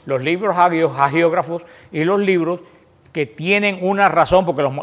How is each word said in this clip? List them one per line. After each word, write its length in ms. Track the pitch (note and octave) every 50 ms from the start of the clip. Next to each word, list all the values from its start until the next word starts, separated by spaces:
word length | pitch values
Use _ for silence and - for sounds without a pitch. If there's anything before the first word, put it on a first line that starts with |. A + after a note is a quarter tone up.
| -
los 180 | - C#3 B2+ B2+
libros 320 | D3+ E3+ F3+ G#3+ G3+ F#3
hagio-, 380 | F3+ F3 F3+ E3+ D#3+ E3 D3 B2+
hagiógrafos 680 | C3+ C#3 C#3+ C#3 E3 E3+ E3 D#3+ F3+ D#3+ C#3+ E3+ E3+ - - - - - - -
y 120 | D#3 D#3
los 140 | E3+ G3 G3+
libros 420 | G3+ F#3+ F#3+ F3 D#3+ D#3+ F3+ F3 - - - _ _ _ _ _ _ _ -
que 140 | E3 D3
tienen 520 | C#3+ - - D#3 F3+ G3+ G#3 G#3 G3+ G3 F#3 F3+
una 260 | F#3 G3 G3 G3+ F#3+
razón, 380 | D#3 E3 D#3 - F3+ F#3 F#3
porque 160 | E3+ D#3+ C#3 C#3+
los 100 | C3+ C3+ C#3